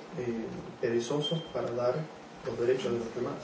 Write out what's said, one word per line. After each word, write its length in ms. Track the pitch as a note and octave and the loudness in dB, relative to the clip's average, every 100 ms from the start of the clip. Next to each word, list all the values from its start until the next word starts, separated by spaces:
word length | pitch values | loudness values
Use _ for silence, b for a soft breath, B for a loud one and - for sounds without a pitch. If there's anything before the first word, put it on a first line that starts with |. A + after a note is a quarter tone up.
| - D#3 | -10 -4
eh, 280 | A#2+ A2+ G2 F2+ - - | -2 -2 -2 -6 -10 -2
perezosos 600 | A#2+ A#2 A#2 D3 D3+ E3 - | 2 2 2 0 2 0 -2
para 180 | - - | -4 -2
dar 240 | A#2+ B2 D3+ D#3 - - - - | 2 2 2 -2 -8 -14 -8 -6
los 120 | A2+ | 0
derechos 340 | A#2+ C3+ A#2+ | 4 4 4
de 60 | A#2 | 0
los 140 | A2+ | 0
demás. 200 | B2 - A2 | -2 -2 -4